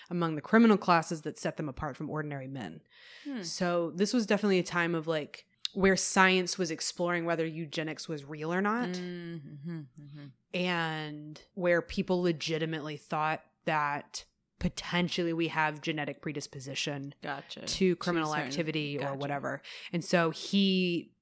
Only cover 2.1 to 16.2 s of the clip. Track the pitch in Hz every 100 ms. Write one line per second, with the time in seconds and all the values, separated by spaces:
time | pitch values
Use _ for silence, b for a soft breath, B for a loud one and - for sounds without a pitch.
2.1 | 151 151 139 131 135 95 151 - B B
3.1 | B 294 254 170 - 180 175 165 170 208
4.1 | 254 202 202 208 185 175 175 170 165 156
5.1 | 160 143 - _ _ - - 190 185 -
6.1 | - 185 185 175 - 175 160 - - 175
7.1 | 175 170 165 165 156 160 156 156 151 -
8.1 | 156 139 151 156 180 202 226 180 180 180
9.1 | 175 170 170 143 147 156 165 139 - 143
10.1 | 147 143 - _ 180 180 175 160 156 151
11.1 | 147 151 151 - - 175 170 165 - -
12.1 | 180 180 160 156 160 160 160 151 147 -
13.1 | 156 156 160 - _ - 156 147 147 -
14.1 | - - _ _ - 175 - - 175 180
15.1 | - 170 165 165 160 156 151 156 156 147
16.1 | 139